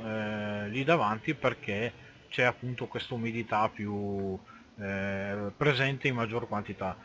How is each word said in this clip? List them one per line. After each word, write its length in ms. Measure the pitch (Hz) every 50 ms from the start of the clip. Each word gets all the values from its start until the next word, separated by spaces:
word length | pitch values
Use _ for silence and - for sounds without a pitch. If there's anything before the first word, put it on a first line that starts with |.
| 113
eh, 640 | 110 110 110 107 107 107 104 104 104 104 104 104 104
lì 160 | 107 131 135
davanti, 500 | 147 170 156 110 104 110 110 - - 151
perché 580 | - - 127 120 - - - 101 104 117 117 - - - - - - - -
c'è 140 | - - 123
appunto 440 | 123 117 - - 127 123 - 127
questa 280 | - - 117 - - 131
umidità 540 | 117 113 117 113 117 110 110 113 107 110 110
più, 680 | - - 104 104 104 101 101 101 101 98 98 98 95 95 - - - - - - - -
eh, 720 | 101 98 98 98 98 196 196 196 196 202 202 208 202 - -
presente 520 | - 147 151 139 123 135 135 139 131 - 139
in 80 | 127
maggior 320 | 120 117 107 113 120 117 -
quantità. 480 | 107 104 104 - 98 - 113 92 - -